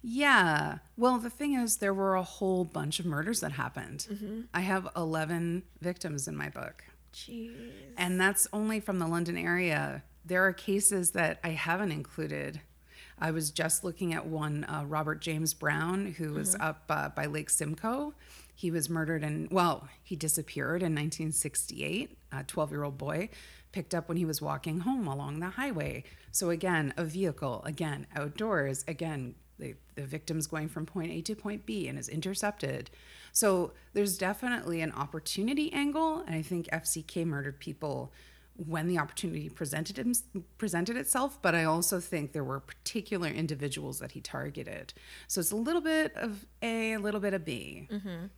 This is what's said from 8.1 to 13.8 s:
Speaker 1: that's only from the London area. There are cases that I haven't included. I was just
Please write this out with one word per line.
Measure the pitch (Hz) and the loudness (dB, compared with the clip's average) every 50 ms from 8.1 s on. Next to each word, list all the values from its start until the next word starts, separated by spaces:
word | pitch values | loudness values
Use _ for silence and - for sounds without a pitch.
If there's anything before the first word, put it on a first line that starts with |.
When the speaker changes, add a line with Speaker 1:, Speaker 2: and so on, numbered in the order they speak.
| 185 185 | 4 6
Speaker 1:
that's | 190 196 202 - - - | 6 6 6 6 2 2
only | - 214 214 220 220 214 | 2 0 2 2 2 0
from | 202 - 190 180 | 0 0 2 2
the | 170 165 | 2 2
London | 170 170 170 165 175 | 2 2 2 0 0
area. | 175 170 170 175 180 180 170 151 147 143 143 135 143 - - - - - | 0 2 2 2 4 4 4 4 2 2 0 -4 -6 -10 -14 -20 -18 -6
There | 165 180 180 190 | 2 4 6 6
are | 190 | 6
cases | 180 - - - 196 202 202 - 202 185 175 - | 4 2 0 0 2 4 4 4 4 4 2 2
that | - 185 165 156 - - | 4 4 2 2 2 0
I | - 170 | -2 -4
haven't | 160 147 - 165 170 185 214 185 | -2 -2 0 0 2 2 2 0
included. | 151 151 147 - - - 156 143 - - 143 - 156 151 - - - - _ - - - - - - - | 0 -2 -4 -6 -6 -6 -4 -4 -4 -4 -4 -6 -8 -10 -14 -16 -20 -20 _ -20 -20 -20 -20 -20 -6 -2
I | 160 160 | -2 0
was | 160 165 156 151 | 0 0 -2 -2
just | 151 170 160 160 - - | 0 0 2 2 2 0